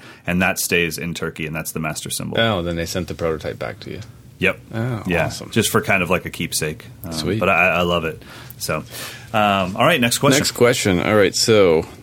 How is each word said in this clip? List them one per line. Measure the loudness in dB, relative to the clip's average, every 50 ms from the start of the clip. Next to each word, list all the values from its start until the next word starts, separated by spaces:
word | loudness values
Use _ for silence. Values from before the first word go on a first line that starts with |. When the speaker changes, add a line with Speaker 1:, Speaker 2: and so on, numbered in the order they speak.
| -4 -10 -20 -10 -6
Speaker 1:
And | -2 0 2 2
that | 2 2 0
stays | -2 0 2 2 2 0 -2 -4
in | -6 -8 -6
Turkey, | -6 -6 -8 -6 -6 -8
and | -6 -6
that's | -6 -6 -6
the | -6 -6
master | -4 -6 -6 -6 -8 -8
cymbal. | -8 -8 -6 -4 0 0
Speaker 2:
Oh, | 2 2 0 0
then | -2 -2 -2
they | -4 -4
sent | -4 -4 -6 -6
the | -6 -6
prototype | -4 -2 -2 -2 -4 -6 -8 -8
back | -8 -8 -10 -10 -10
to | -12 -12
you. | -12 -12 -14 -16 -18 -20 -20 -20 -8
Speaker 1:
Yep. | -2 -2 -2 -2 -4 -8 -10 -6
Speaker 2:
Oh, | -6 -4 -4 -4 -6 -4
Speaker 1:
Yeah. | -2 0 0 0
Speaker 2:
awesome. | -2 -4 -8 -10 -2
Speaker 1:
Just | 0 0 2 2
for | 2 0
kind | 2 2 2 2 2
of | 2
like | 0 0 -2
a | -4
keepsake. | -8 -6 -6 -4 -4 -4 -4 -4 -6 -8 -12 -18 -18 -14 -12
Um, | -10 -8
Speaker 2:
Sweet. | -4 -2 -2 -2 0
Speaker 1:
but | 2 2
I, | 4 4 4 4
I | 4 2
love | 2 2 2 0 0
it. | -2 -6 -8 -12 -18 -18 -18 -18 -18 -14 -8
So, | -6 -4 -4 -4 -6 -8 -12 -12 -12 -12 -14 -16 -8 -2 0
um, | 2 4 4 4 2 0 0 0
all | 2 2
right, | 4 4 4
next | 2 2 2 2
question. | 4 4 4 4
Speaker 2:
Next | 2 0
question. | 2 4 4 4 4 4 2 2 2 2
All | 2 4 4
right, | 6 4 4 4
so | 2 2 4 6 6 6 6 6 4 2 -2 -8 -6